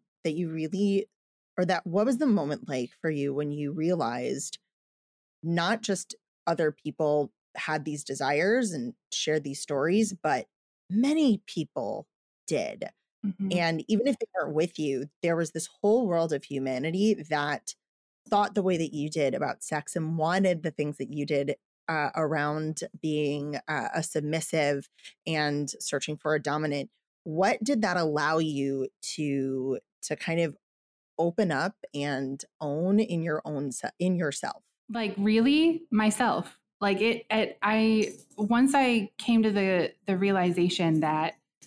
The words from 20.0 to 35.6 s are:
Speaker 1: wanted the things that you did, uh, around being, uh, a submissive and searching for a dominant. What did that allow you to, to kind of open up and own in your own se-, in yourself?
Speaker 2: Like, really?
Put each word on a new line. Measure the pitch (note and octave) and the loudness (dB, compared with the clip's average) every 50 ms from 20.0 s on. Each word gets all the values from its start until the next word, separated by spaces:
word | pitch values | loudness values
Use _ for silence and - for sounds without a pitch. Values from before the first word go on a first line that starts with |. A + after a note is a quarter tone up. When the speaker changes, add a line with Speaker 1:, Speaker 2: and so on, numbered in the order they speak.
| D#3+ D#3 E3 E3 | -2 -2 -2 0
Speaker 1:
wanted | D#3 E3 F3 F#3+ G3 F#3 F3+ E3 D#3 | 0 2 2 4 4 2 2 0 -2
the | E3 | -6
things | D3 - D3 D3 D3 - | -4 -2 -4 -4 -4 -6
that | C#3 A#2 | -8 -8
you | C#3+ D3 C#3+ | -6 -6 -4
did, | C3+ D3+ C#3 C#3 C#3 C#3 - _ _ _ _ - - | 0 0 0 0 0 -4 -6 _ _ _ _ -8 -4
uh, | D#3+ D#3 D3 - - | -2 -2 -2 -2 0
around | E3 D#3+ D3 D#3+ D3+ D3 D3 D3+ D#3 D#3 D#3 D#3 - - - - C#3+ - | -2 -2 0 0 0 0 -2 -2 -2 -4 -4 -6 -6 -8 -12 -12 -8 -4
being, | D#3+ D3+ D3+ D3+ C#3+ C#3+ D3 C#3+ D3+ D3 C#3 - - | -2 -2 0 0 0 -2 -2 -4 -6 -8 -8 -6 -6
uh, | D#3 C#3 A2+ - - | -4 -4 -4 -4 -4
a | E3 D3+ | -4 -4
submissive | - - D#3 D3 D3 D#3 D#3+ D3+ - - D#3+ D3 C#3+ C#3+ C#3 C3+ - _ _ - - - _ - | -4 -4 -4 -4 -2 -4 -4 -4 -2 0 0 2 2 0 -2 -4 -10 _ _ -20 -20 -20 _ -6
and | - D#3+ D#3 D3+ D3 D3 D3 D3 C#3 - - | -4 -2 0 0 0 0 -2 -2 -4 -6 -10
searching | - - - C#3 - - D3+ | -8 -4 -4 -4 -4 -4 -8
for | D#3 - D3+ D#3 | -4 -2 0 0
a | D3 - | 0 0
dominant. | C#3+ C#3+ D3+ D#3 D3+ C#3+ C#3+ C3+ - _ _ _ _ _ _ - | -2 -2 -2 -2 -2 -2 -4 -4 -8 _ _ _ _ _ _ -12
What | E3 D#3 D#3+ F#3+ G#3+ A#3 - A3 | -6 -2 2 2 2 2 0 0
did | A#3+ C#4+ A3+ G#3+ | 0 0 2 2
that | F#3+ F3+ F3+ | 0 2 2
allow | E3+ D#3 D3 D3+ D3 D3+ D#3+ D#3+ | 0 2 0 2 2 2 2 2
you | E3 D#3 D3 C#3 C#3 C#3 C3+ C3+ C3 C3 _ _ - - - | 0 0 0 -2 -2 -2 -2 -2 -4 -6 _ _ -12 -12 -6
to, | - D3+ D3 C#3 C#3 C3 C3+ C3 C3 B2+ C3+ C3 - - _ _ - - | -4 -2 -2 0 0 -2 -2 -2 -4 -2 -2 -4 -4 -6 _ _ -12 -8
to | - D3+ | -6 -6
kind | - - - E3 E3+ | -6 -4 -2 0 0
of | E3+ D#3 - _ _ _ _ _ _ _ _ _ _ _ _ - | 0 -2 -2 _ _ _ _ _ _ _ _ _ _ _ _ -2
open | E3 E3+ E3+ - G#3 F3+ D3+ | -2 0 2 2 0 2 2
up | C3+ D#3 G3 - _ - - - | 0 -2 -2 -4 _ -16 -12 -8
and | C#3+ C#3+ D3 C#3 C3 C#3 C3 C3+ C#3 - _ _ - | -6 -4 -2 -2 -2 -4 -4 -6 -8 -12 _ _ -10
own | D#3 D3 C#3+ D#3 E3+ F#3 G3+ G#3 | -6 -4 -2 -2 0 2 4 2
in | A3 - E3+ E3 D#3+ | 2 2 -2 -4 -2
your | E3+ D3+ D#3 - | -2 -4 -4 -4
own | D#3 D3+ C#3 C#3+ C#3 B2 | -6 -6 -4 -4 -6 -6
se-, | - - A#2+ - - | -6 -8 -8 -6 -2
in | F3 F#3 F#3 | 0 0 0
yourself? | E3+ E3+ D3 C3+ - - - - - _ _ _ _ _ - | 0 0 -2 -4 -4 -6 -8 -10 -10 _ _ _ _ _ -10
Speaker 2:
Like, | G#3+ A#3 A3 G3+ F#3+ G3 | -6 -4 -4 -4 -2 0
really? | G3 G#3 G#3+ A3+ A3+ C4+ C#4+ D4+ | 2 4 4 4 6 6 6 6